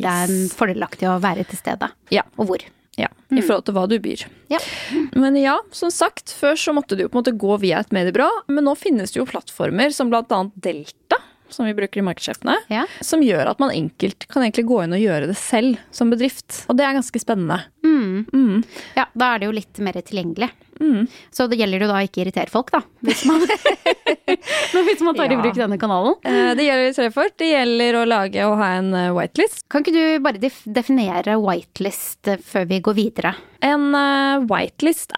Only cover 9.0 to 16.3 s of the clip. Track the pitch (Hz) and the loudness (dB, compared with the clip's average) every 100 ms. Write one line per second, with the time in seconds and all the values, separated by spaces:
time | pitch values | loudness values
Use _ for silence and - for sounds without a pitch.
9 | 190 185 262 175 - - 156 170 254 285 | -2 -4 -6 -6 -12 -6 -4 0 0 0
10 | 247 233 226 208 190 190 185 156 147 - | 0 0 0 -2 -2 -6 -6 -6 -12 -20
11 | _ - - _ _ - 226 208 196 208 | _ -4 -4 _ _ -6 -4 -2 -2 -2
12 | 202 - - - - 349 - 214 330 - | -2 -2 -8 -6 -2 -2 -2 -4 -4 -6
13 | - 320 269 170 131 - 277 - 156 - | -2 2 4 4 0 0 0 0 -6 -4
14 | 190 - - - 240 220 233 240 170 180 | -6 -4 -4 0 0 0 2 2 2 0
15 | 214 156 143 202 - 226 247 233 - - | 2 0 -2 -4 -2 0 2 0 -6 -2
16 | 233 233 262 | 0 2 0